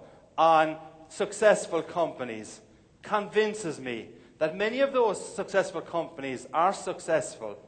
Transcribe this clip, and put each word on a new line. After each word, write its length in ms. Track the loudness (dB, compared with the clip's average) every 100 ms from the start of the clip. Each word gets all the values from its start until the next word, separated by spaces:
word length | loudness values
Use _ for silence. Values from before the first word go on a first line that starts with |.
| -20 -20 _ 2
on 400 | 6 6 4 0 -12 -20 -12
successful 720 | -4 -4 4 6 6 2 -4
companies 800 | -2 -2 -2 -2 -8 -8 -12 -16 -20 _ _ _
convinces 800 | -4 -2 0 2 2 0 -6 -6
me 300 | -6 -6 -8 -16 -16 -4
that 180 | -4 0
many 240 | -2 0
of 140 | 0
those 420 | 4 2 2 -6 -8
successful 460 | -2 0 0 -2
companies 680 | -6 -4 -4 -6 -8 -8 -4
are 200 | 2 2
successful 840 | 2 -6 -6 0 0 0 -8 -12 -12